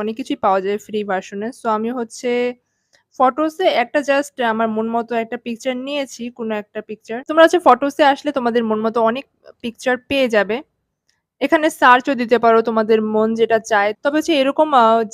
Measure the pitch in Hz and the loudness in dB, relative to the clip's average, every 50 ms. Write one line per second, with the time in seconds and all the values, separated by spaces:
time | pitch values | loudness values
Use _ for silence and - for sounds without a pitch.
0 | 214 214 226 220 262 - 285 262 - 208 190 196 185 196 202 214 - - 208 214 | -4 -6 -6 -8 -8 -8 -6 -2 0 0 0 0 0 -2 -4 -6 -6 -8 -6 -6
1 | 208 202 190 185 190 - 208 202 208 233 262 - - 233 214 214 220 226 254 262 | -4 -4 -4 -4 -6 -8 -10 -8 -8 -8 -10 -6 -4 -4 -2 -2 -4 -4 -6 -6
2 | 233 226 - - - 247 240 247 247 247 247 247 _ _ _ _ _ _ _ _ | -8 -10 -10 -8 -6 -4 -2 -2 -2 -4 -6 -10 _ _ _ _ _ _ _ _
3 | _ _ _ - 269 254 254 311 311 311 311 - 370 339 247 220 247 240 - 302 | _ _ _ 0 0 2 2 0 -2 -2 -2 0 0 2 2 2 0 -2 -2 -2
4 | 277 277 277 277 285 - - - 247 226 220 220 226 220 214 214 220 226 226 233 | 0 0 0 0 -2 -4 -4 -4 -2 -2 0 0 -2 -2 -2 -4 -4 -2 -2 -4
5 | 233 226 240 226 226 226 247 240 - 247 233 226 - 262 254 247 254 269 285 294 | -4 -2 -4 -4 -4 -4 -8 -10 -8 -10 -10 -8 -6 -6 -6 -6 -6 -6 -6 -6
6 | 277 269 - - 233 247 240 - 233 220 220 208 202 _ - 220 214 - 214 - | -6 -8 -10 -12 -12 -12 -10 -8 -6 -6 -6 -6 -8 _ -12 -12 -12 -12 -14 -14
7 | _ - 220 247 269 - 302 320 320 330 349 349 - 311 247 240 277 285 - - | _ -10 -10 -10 -8 -2 4 4 4 4 4 4 4 4 4 4 2 -2 0 2
8 | 302 277 285 277 - 294 285 277 240 240 226 240 233 220 214 214 220 226 220 240 | 2 2 2 0 -2 -6 -4 -2 -2 -2 0 0 -2 -2 -2 -2 -4 -2 -2 0
9 | 226 226 233 269 - _ _ _ _ - - _ - 240 220 - - 262 247 247 | 0 0 0 -2 -8 _ _ _ _ -20 -18 _ -12 -12 -12 -6 -4 -2 -2 -2
10 | - - 277 277 262 247 233 311 - 190 214 254 311 _ _ _ _ _ _ _ | -4 -4 0 0 0 2 2 0 0 0 -2 -6 -8 _ _ _ _ _ _ _
11 | _ _ _ _ _ _ _ - - 277 339 311 302 320 - - 302 262 254 254 | _ _ _ _ _ _ _ -4 -2 0 2 2 2 0 0 4 4 6 6 4
12 | 254 294 277 233 247 220 247 226 233 233 226 226 226 233 226 226 220 214 226 220 | 4 0 -2 -2 0 0 0 2 4 4 4 4 2 0 0 0 0 2 2 2
13 | 214 214 220 214 220 220 226 226 226 220 226 226 220 - 226 202 202 208 220 - | 2 0 0 0 0 0 0 0 0 2 0 0 0 0 0 0 0 0 -2 -4
14 | - 294 285 311 302 - 330 277 262 277 277 - 311 311 294 254 226 226 226 226 | -4 -2 -2 0 0 0 0 2 2 2 2 0 2 2 4 4 4 4 4 2
15 | 226 214 | 0 -2